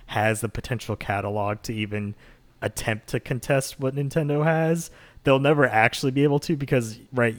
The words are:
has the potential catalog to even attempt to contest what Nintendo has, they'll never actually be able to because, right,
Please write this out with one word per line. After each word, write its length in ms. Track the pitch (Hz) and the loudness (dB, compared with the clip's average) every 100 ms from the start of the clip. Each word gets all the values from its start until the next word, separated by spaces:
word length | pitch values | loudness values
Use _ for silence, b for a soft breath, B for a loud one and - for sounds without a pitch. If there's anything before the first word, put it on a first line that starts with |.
| b | b
has 340 | 110 110 107 | 0 2 0
the 80 | 113 | -4
potential 480 | - - 117 - 104 | -6 -6 -6 -4 -6
catalog 680 | - 101 101 104 101 104 | -4 -2 -2 -2 -2 -4
to 100 | - | -6
even 440 | 110 104 104 104 104 b b _ - | -4 -4 -4 -6 -10 b b _ -6
attempt 440 | 107 - - 110 - | -6 -4 -4 -4 -4
to 120 | 120 | -6
contest 580 | - 127 - 139 - - | -4 -6 0 0 0 -4
what 160 | 131 | -4
Nintendo 500 | 139 139 165 147 147 | -2 -2 -2 0 0
has, 460 | 156 160 160 170 170 b b b | 2 2 2 0 -4 b b b
they'll 160 | - 135 | 2 4
never 300 | 139 151 131 | 4 4 4
actually 420 | 110 117 - 139 | 4 2 2 -2
be 140 | 131 | 2
able 160 | 143 147 | 2 2
to 160 | - 156 | 0 -4
because, 420 | 139 135 113 107 - | 0 0 0 -10 -6
right, 240 | 123 117 | 2 2